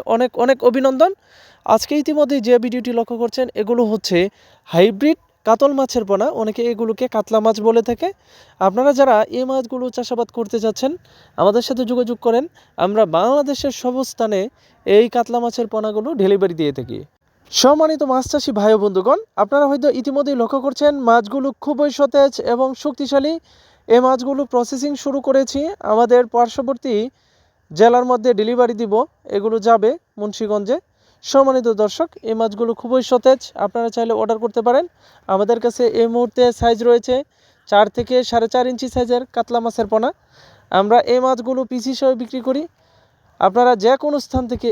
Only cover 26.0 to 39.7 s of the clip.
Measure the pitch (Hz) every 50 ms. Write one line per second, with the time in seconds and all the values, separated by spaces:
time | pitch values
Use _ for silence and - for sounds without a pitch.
26 | 240 226 247 247 247 226 - 233 240 226 - - 247 247 269 247 - 269 220 208
27 | 220 262 - _ _ _ _ _ _ _ _ _ _ - 160 156 220 233 240 247
28 | 247 247 247 233 220 254 240 190 214 226 247 240 247 233 240 208 233 202 208 226
29 | 285 - _ _ - - 208 202 196 220 226 226 196 233 226 214 196 226 302 349
30 | _ _ _ 214 208 214 196 - 220 202 208 208 202 196 262 359 - _ _ _
31 | _ _ _ _ - - - 269 269 269 262 254 226 233 220 196 214 202 - -
32 | 330 320 - - - 220 226 220 226 220 208 202 233 226 226 - - 226 254 262
33 | 226 - 262 240 - 262 262 254 - - - - 202 196 - 233 233 233 - 233
34 | 233 226 226 214 220 214 226 214 226 220 - 240 214 240 247 285 359 349 _ _
35 | _ _ _ _ _ - 196 190 208 202 233 226 233 240 226 - 247 226 - 226
36 | 226 233 233 240 240 226 - 254 247 247 233 - 233 233 233 208 233 240 240 233
37 | - - 254 262 294 _ _ _ _ _ _ _ _ - 208 202 214 208 - 247
38 | 226 - 254 254 240 - 233 233 226 220 - 254 247 254 254 233 262 247 - 254
39 | 247 233 240 247 262 - - 240 226 - 233 233 226 233